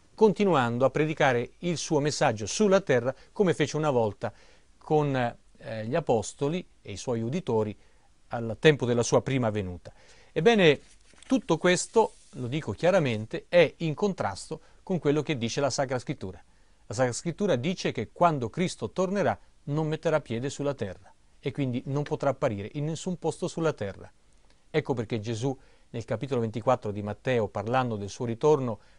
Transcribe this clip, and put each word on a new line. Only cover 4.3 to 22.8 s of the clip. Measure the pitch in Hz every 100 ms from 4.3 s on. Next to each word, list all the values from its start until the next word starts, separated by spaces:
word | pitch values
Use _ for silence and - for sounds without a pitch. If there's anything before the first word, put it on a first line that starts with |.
| - - - _ _
con, | - 156 147 131 120 - _ -
eh, | 123 110 110
gli | 165
apostoli | 160 117 - - 143 175 - _
e | -
i | 98
suoi | - 117
uditori | 113 175 175 110 107 98 - _ _ _ -
al | 120 113 107
tempo | 156 143 120
della | 117
sua | 117 131
prima | 131 131 113
venuta. | 107 90 90 - - - - -
Ebbene, | - 190 220 165 135 - - - - -
tutto | 262 - 165
questo, | 180 180 - 226 - - -
lo | 139 120
dico | 151 -
chiaramente, | 101 165 196 135 107 107 165 -
è | 175 151 -
in | 165
contrasto | 143 208 185 104 95 - 156 - -
con | - 185
quello | 147 151
che | 139 135
dice | 113 -
la | 139
Sacra | - 131 127
Scrittura. | - 131 92 87 - _ _ _ -
La |
Sacra | 110 127
Scrittura | 117 170 156 208 127
dice | 143 185 170
che | 127 104
quando | - 175 147 117
Cristo | - 180 - 110
tornerà | - 185 202 135 101 - _
non | - 147 156
metterà | 156 165 156
piede | - 117 135
sulla | - 143
terra | 135 101 87 - _ _ _
e | 139
quindi | 147 131 120 143
non | 139
potrà | 143 147 139
apparire | 131 139 101 104
in | 147